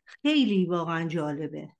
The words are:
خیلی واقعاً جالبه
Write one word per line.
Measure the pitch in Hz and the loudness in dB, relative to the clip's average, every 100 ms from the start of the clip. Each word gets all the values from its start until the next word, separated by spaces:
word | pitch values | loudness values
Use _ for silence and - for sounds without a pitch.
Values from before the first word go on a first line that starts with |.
خیلی | - - 285 302 220 196 175 | -20 -4 2 4 4 4 2
واقعاً | 175 165 165 165 | 0 -2 -2 -2
جالبه | 165 151 147 156 151 - | -2 -2 -4 -6 -10 -14